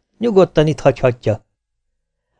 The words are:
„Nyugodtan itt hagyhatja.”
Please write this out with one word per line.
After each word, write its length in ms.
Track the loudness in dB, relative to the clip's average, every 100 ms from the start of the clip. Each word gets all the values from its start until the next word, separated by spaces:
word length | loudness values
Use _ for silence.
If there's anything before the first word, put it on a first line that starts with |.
| _ _
„Nyugodtan 500 | -2 2 2 0 -2
itt 120 | 0
hagyhatja.” 680 | 0 0 -2 -2 -4 -6 -8 _ _ _ _ _ _ _ _